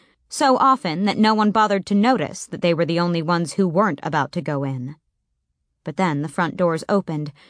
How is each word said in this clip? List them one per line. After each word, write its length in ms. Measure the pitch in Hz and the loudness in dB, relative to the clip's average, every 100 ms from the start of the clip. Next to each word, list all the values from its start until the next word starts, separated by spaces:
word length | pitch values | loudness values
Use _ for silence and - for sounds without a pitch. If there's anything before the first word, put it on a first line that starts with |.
| _ _ _ | _ _ _
so 280 | - 285 262 | 0 2 4
often 480 | 269 262 180 160 202 | 4 4 0 -2 -2
that 120 | - | 2
no 160 | 214 220 | 2 4
one 160 | 208 | 2
bothered 340 | 220 214 196 - | 2 2 0 0
to 100 | 202 | 2
notice 520 | 226 247 151 - - | 4 2 0 -8 -12
that 140 | - | -2
they 120 | 180 | 0
were 120 | 165 160 | 2 0
the 140 | 170 | 0
only 220 | 175 170 | 0 -2
ones 320 | 156 175 165 | 0 0 -2
who 140 | - 185 | 0 0
weren't 320 | 160 214 143 | 2 0 0
about 300 | 160 151 135 | -2 -2 -2
to 100 | 175 | -4
go 220 | 156 143 | -4 -4
in. 320 | 139 135 123 147 _ _ _ _ _ _ _ _ | -4 -6 -8 -12 _ _ _ _ _ _ _ _
But 140 | - 147 | -12 -2
then 260 | 190 143 | -2 -2
the 60 | 151 | -4
front 280 | - 165 - | -2 -4 0
doors 260 | 175 160 - | -2 -2 -2
opened, 420 | 202 185 156 147 - | -2 -2 -6 -6 -10